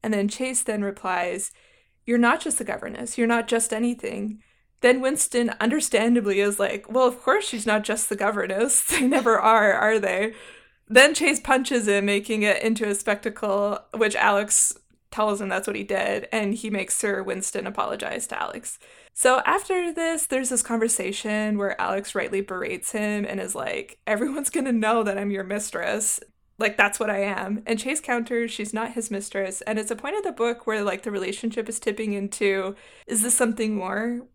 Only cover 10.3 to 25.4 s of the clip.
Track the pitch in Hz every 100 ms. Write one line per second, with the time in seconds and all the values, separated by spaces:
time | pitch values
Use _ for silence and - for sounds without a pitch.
10.3 | 220 - - _ _ _ 220 285 311 320
11.3 | 247 - 262 247 254 208 202 202 202 202
12.3 | 220 208 190 - 226 214 202 - 202 220
13.3 | 208 214 196 202 202 - 226 214 208 -
14.3 | 202 214 - - - _ _ _ - 214
15.3 | 202 196 185 190 208 202 190 196 202 -
16.3 | 220 202 220 214 202 190 - 214 196 190
17.3 | 190 190 196 190 208 - 208 - - -
18.3 | - - - - - - - - - 254
19.3 | 254 - 349 - 370 349 320 330 330 -
20.3 | 262 254 247 - 233 226 - 185 202 220
21.3 | 214 214 208 202 - 190 196 202 196 175
22.3 | 196 196 185 - 185 - 214 208 208 208
23.3 | 196 185 - - - - - - 214 269
24.3 | 285 277 330 262 233 214 233 208 196 202
25.3 | 196